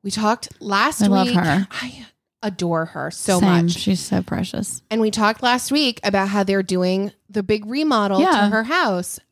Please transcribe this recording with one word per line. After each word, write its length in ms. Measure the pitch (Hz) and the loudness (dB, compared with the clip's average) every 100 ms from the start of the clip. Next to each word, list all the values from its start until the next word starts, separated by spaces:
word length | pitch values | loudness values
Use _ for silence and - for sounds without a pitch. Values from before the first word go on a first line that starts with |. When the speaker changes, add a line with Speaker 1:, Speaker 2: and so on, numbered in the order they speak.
Speaker 1:
We 80 | 202 | -6
talked 380 | 214 214 233 - - | -2 0 0 -6 -14
last 420 | 208 196 262 - | -4 0 0 2
Speaker 2:
I 60 | 202 | 2
love 180 | 196 185 | 4 4
Speaker 1:
week. 100 | 175 | 2
Speaker 2:
her. 300 | 170 147 190 | 2 0 0
Speaker 1:
I 340 | - 254 - 233 _ _ _ | -6 -12 -14 -20 _ _ _
adore 400 | 214 185 175 165 160 | -8 -4 -2 -2 -4
her 240 | - 147 | -6 -10
so 300 | - - 185 | -6 0 4
Speaker 2:
Same. 240 | 196 175 170 | 6 4 2
Speaker 1:
much. 60 | |
Speaker 2:
She's 260 | 170 - 185 | 0 -2 -2
so 240 | - 185 | 0 -4
precious. 600 | 185 185 185 - 202 - _ | -2 -6 -6 -6 -8 -12 _
Speaker 1:
And 120 | 220 | 0
we 100 | 220 | 0
talked 320 | 214 208 220 | 2 0 2
last 300 | 247 247 - | 0 0 0
week 260 | 285 277 233 | 0 0 -2
about 240 | 214 196 196 | -2 0 0
how 160 | 202 | 0
they're 180 | 196 196 | 0 0
doing 480 | 185 185 180 190 202 - _ | 0 0 0 0 -4 -10 _
the 140 | 208 | -6
big 240 | 190 214 208 | -2 -2 -2
remodel 540 | 262 311 240 202 190 | -2 2 2 2 2
Speaker 2:
Yeah. 100 | 359 285 | 4 4
Speaker 1:
to 40 | 202 | 4
her 120 | 220 | 2
house. 540 | 226 339 285 185 180 - _ | 0 0 0 -2 -4 -12 _